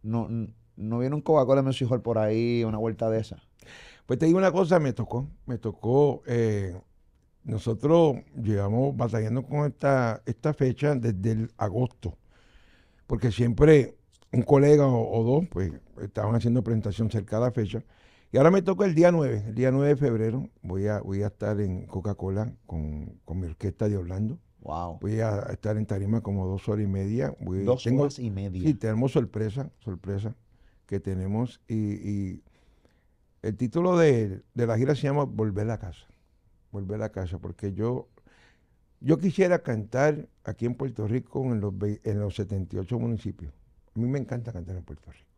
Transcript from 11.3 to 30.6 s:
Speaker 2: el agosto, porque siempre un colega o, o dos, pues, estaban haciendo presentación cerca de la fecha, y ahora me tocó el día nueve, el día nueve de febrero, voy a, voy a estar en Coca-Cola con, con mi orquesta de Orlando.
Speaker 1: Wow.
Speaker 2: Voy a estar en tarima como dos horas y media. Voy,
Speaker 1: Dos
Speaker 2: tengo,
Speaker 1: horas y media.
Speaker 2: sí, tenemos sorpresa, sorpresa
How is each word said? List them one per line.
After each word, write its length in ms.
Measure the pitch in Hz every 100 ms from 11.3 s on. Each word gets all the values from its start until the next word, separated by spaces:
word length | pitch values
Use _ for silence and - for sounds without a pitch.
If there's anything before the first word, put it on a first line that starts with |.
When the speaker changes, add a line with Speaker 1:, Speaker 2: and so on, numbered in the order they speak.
Speaker 2:
el 180 | 110 113 -
agosto, 580 | 101 98 123 - 87 - _ _ _ _ _ _ _ _ -
porque 240 | 123 123
siempre 680 | 104 120 110 151 151 113 - _ _ _
un 100 | 123
colega 440 | 113 139 143 147 139
o, 340 | 120 110 113
o 40 |
dos, 220 | 113 139 175
pues, 220 | 90 92 65 - -
estaban 340 | 95 - 104
haciendo 280 | 117 117 123
presentación 460 | 98 110 104 98 110
cerca 280 | 110 95 110
de 60 |
la 60 | 123
fecha, 340 | 113 101 110 - _ _ _ _
y 40 | 120
ahora 140 | 151
me 120 | 196
tocó 220 | 185 185
el 100 | 202
día 160 | 156 175
nueve, 320 | 170 139 113 107
el 80 |
día 160 | 113 127
nueve 180 | 135 143
de 80 | 135
febrero, 520 | 143 117 110 123 - _
voy 240 | - 95 104
a, 140 | 104
voy 220 | - 98
a 60 | 101
estar 320 | - 104 104
en 260 | 101 92 90
Coca-Cola 680 | 95 104 98 95 95 113 - -
con, 540 | 80 76 76 73 -
con 160 | - 90
mi 60 | 87
orquesta 420 | 80 98 - 107
de 80 | 101
Orlando. 420 | 87 92 107 165 _ _
Speaker 1:
Wow. 380 | - 80 87 -
Speaker 2:
Voy 200 | 101 110
a 200 | 113 101 -
estar 260 | 98 104 107
en 100 | 107
tarima 340 | 98 98 113
como 260 | - 98 92
dos 220 | 95 -
horas 160 | 104
y 40 | 104
media. 460 | 95 98 117 147 -
Voy, 220 | - 95
Speaker 1:
Dos 200 | 104 127
Speaker 2:
tengo, 180 | 117 131
Speaker 1:
horas 160 | 143 139
y 120 | 117
media. 300 | 98 98 92
Speaker 2:
sí, 120 | 151
tenemos 380 | 127 110 110 131
sorpresa, 580 | 151 120 107 110 120 139 _
sorpresa 560 | - 90 95 98 107 - _ _